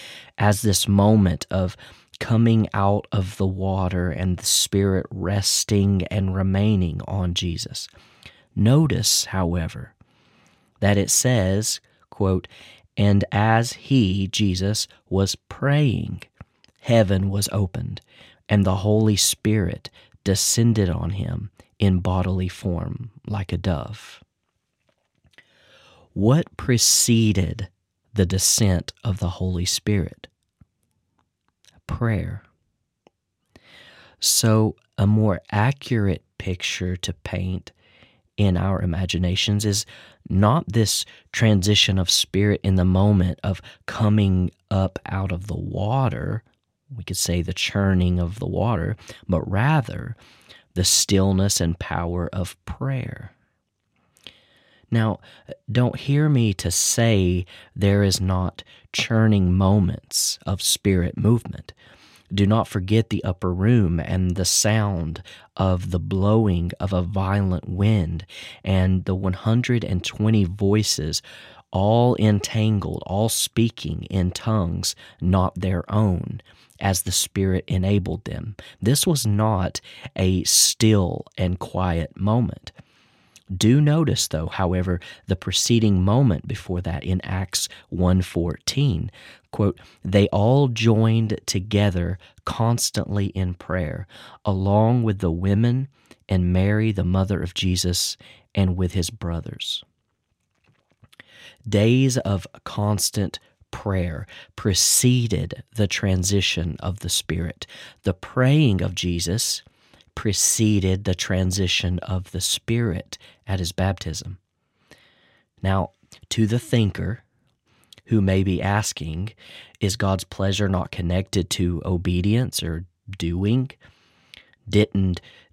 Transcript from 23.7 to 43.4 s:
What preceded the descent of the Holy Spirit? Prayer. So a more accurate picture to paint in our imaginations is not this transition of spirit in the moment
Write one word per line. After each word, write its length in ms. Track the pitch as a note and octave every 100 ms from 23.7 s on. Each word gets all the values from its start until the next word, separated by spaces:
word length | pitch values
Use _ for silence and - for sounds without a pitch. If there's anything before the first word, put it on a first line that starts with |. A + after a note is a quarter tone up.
| D2 - G#2+ - - _ _ _ _ _ _ _ _ _ _ _ _ _ _ _ _ - _ _
What 440 | F#2+ G#2+ D#3 - -
preceded 1120 | - A#2+ - - - A2+ G#2+ G2 E2 - F#2 _ _ _ _
the 140 | G2+ F2+
descent 640 | F#2 - - G2+ F2 - _
of 160 | A2 F#2
the 100 | F2+
Holy 360 | - F#2 F2 F2+
Spirit? 640 | - G#2 G#2 - - - _ _ _ _ _ _ _ _ _ _ _ _ _ _ _ -
Prayer. 580 | - A#2 G2 E2+ G2+ _ _ _ _ _ _ _ _ _ _ _ - _ - - - - -
So 560 | - - A2+ A2 A2 - _ -
a 80 | G2+
more 360 | G#2+ G#2+ F2 -
accurate 720 | G#2 B2 C#3 - A#2 G2 - _ -
picture 560 | F#2 F2 - - F2+ F#2
to 160 | -
paint 580 | - - F#2+ F#2 F#2 - _ _ _ _ _ _ -
in 220 | G2+ F2+
our 240 | F#2+ F#2+
imaginations 800 | F#2 D#2+ F2+ F2+ F2+ F#2+ - G2+
is 220 | G#2+ G2+ - - - _ -
not 360 | F#2+ G#2 D#3+ -
this 380 | A2+ G#2 - - - _
transition 640 | - A2+ G2+ G2 G2+ - F#2+
of 120 | F2
spirit 500 | - - G2 G#2 F#2+
in 120 | G2 F#2
the 100 | F#2
moment 540 | F#2 G#2 G2 F#2 -